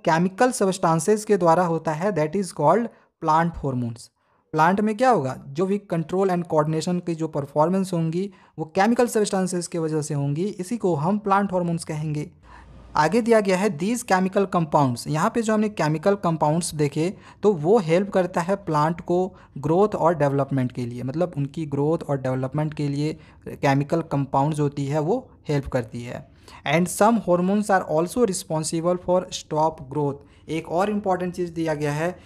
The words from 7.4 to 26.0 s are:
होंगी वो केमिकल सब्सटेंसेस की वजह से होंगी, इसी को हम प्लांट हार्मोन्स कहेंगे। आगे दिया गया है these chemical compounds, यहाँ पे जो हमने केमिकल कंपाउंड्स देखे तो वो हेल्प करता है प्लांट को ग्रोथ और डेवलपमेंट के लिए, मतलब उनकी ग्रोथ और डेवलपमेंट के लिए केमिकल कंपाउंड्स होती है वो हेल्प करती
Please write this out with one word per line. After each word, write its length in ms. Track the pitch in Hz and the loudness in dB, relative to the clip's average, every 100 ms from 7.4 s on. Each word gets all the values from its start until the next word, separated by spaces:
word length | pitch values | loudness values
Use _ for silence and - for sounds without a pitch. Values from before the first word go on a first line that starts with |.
| 143 151 160 190 185 | -4 0 2 2 0
होंगी 360 | 175 165 170 202 - _ - | -2 -2 -2 -6 -10 _ -12
वो 60 | 156 | -6
केमिकल 420 | 190 208 240 240 | 0 2 4 2
सब्सटेंसेस 600 | 226 202 190 185 180 170 | 2 0 0 -2 -4 -4
की 100 | 175 | -4
वजह 240 | 160 156 | -2 -2
से 120 | 151 | -2
होंगी, 320 | 147 143 143 202 | -2 -2 -2 -4
इसी 320 | - 180 240 | -6 -6 -2
को 180 | 190 156 | 0 0
हम 220 | 160 208 | 0 0
प्लांट 340 | 208 196 202 | 2 2 2
हार्मोन्स 300 | 180 175 165 | 0 -2 -4
कहेंगे। 460 | - 151 156 147 - - - - - - - - | -6 -6 -4 -6 -8 -14 -20 -20 -20 -20 -4 0
आगे 260 | 156 226 | 2 2
दिया 180 | 233 226 | 4 4
गया 180 | 196 180 | 4 2
है 120 | 202 147 | 0 0
these 240 | 190 240 | -2 -2
chemical 420 | - 185 185 202 190 | 0 2 2 2 2
compounds, 560 | 185 160 156 135 120 147 | 0 2 2 2 0 -4
यहाँ 220 | 151 185 | 0 0
पे 120 | 240 | 0
जो 120 | 220 | 0
हमने 160 | 214 214 | 0 0
केमिकल 460 | 208 180 156 196 202 | 0 0 2 0 2
कंपाउंड्स 580 | 175 156 151 165 170 151 | 0 2 2 2 -2 -2
देखे 380 | 147 151 170 - - - | -2 0 -4 -4 -16 -2
तो 80 | 202 | 0
वो 240 | 180 151 233 | 2 4 2
हेल्प 300 | 160 170 202 | 4 2 2
करता 320 | 190 180 185 | 0 0 -2
है 140 | 170 196 | -2 -2
प्लांट 460 | 180 151 156 170 | 0 2 2 0
को 340 | - 175 185 - - - | -2 0 0 -6 -18 -8
ग्रोथ 380 | 147 170 208 208 | 0 2 2 2
और 200 | 190 165 | 0 2
डेवलपमेंट 560 | 143 139 135 135 123 | 2 2 0 0 -2
के 140 | - 120 | -4 -8
लिए, 180 | 120 | -6
मतलब 300 | 127 151 175 143 | -6 -4 -4 -2
उनकी 280 | 139 165 156 | -6 -6 -6
ग्रोथ 380 | 139 147 165 - | -2 0 -2 -2
और 120 | 139 | -4
डेवलपमेंट 520 | 131 131 131 151 156 | -2 -4 -4 -4 -4
के 140 | 151 147 | -2 -4
लिए 300 | 143 151 160 - - - | -2 -4 -6 -14 -18 -16
केमिकल 540 | - 143 135 143 165 | -2 0 2 2 -2
कंपाउंड्स 580 | 160 143 139 160 156 151 | -2 -4 0 0 0 0
होती 260 | 147 143 139 | -2 -2 -4
है 140 | 151 | -2
वो 200 | 151 247 - - - | 0 -2 -4 -16 -4
हेल्प 180 | 143 139 | -4 -2
करती 360 | 131 113 120 | -4 -6 -10